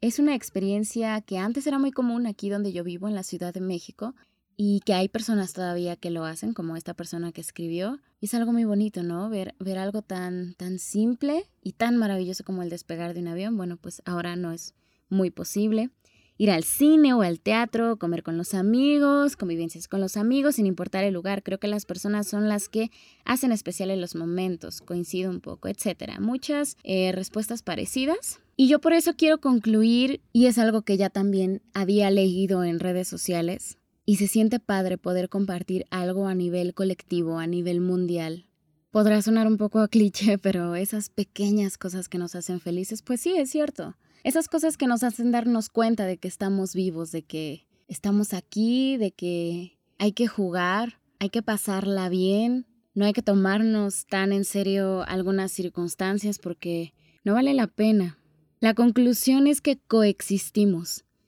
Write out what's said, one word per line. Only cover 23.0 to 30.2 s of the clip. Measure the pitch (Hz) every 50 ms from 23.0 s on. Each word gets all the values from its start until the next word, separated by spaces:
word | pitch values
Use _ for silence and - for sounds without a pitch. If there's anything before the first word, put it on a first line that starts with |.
| - _ _ _ -
hacen | - 240 254 - 254
especiales | 220 214 - - 180 - 190 190 196 190
los | 175 175 -
momentos, | 165 165 170 175 185 185 185 180 165 - - - -
coincido | - - 175 175 175 - - 180 185 190
un | 175 180
poco, | - - - - - 185
etcétera. | 202 - - 214 165 - - - 101 -
Muchas, | 196 220 247 262 - - 294 285 294 294 - _ -
eh, | - 190 185 185 185
respuestas | 185 185 190 - - 214 214 - 240 226
parecidas. | - - 165 - 190 - - 262 262 285 339 453 - - - - _ _ _
Y | - 269 254
yo | 294 294
por | - 320
eso | 330 330 320 339 339
quiero | - 320 311 311 311
concluir, | - 269 254 226 208 220 214 214 220 226 233 240 254 262 277 -